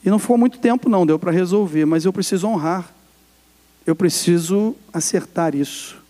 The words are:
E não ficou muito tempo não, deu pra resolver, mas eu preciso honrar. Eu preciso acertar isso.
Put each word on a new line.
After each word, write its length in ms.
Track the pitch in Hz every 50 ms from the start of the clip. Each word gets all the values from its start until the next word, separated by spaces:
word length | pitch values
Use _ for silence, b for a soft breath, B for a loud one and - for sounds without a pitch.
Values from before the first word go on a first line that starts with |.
| -
E 60 | 190
não 100 | 196 214
ficou 180 | 208 - 240 240
muito 220 | 233 254 - -
tempo 280 | - 240 233 254 - -
não, 180 | 220 190 175
deu 120 | 151 156 156
pra 140 | 175 180
resolver, 540 | 160 175 185 175 180 208 208 185 156 156 156
mas 200 | 151 165 165 156
eu 80 | 190 185
preciso 340 | 202 185 - - 190 170 214
honrar. 440 | 226 185 147 160 175 190 175 - - _ _ _ _ _ _ _ _ _ _ _ _ _ _ _ _ _ _
Eu 100 | - 165
preciso 800 | 160 196 175 151 - - - 175 170 165 160 190 202 214 220 254 - - - -
acertar 640 | 170 151 - - 190 - - - - 170 160 139
isso. 460 | 143 143 139 - - - - - - - _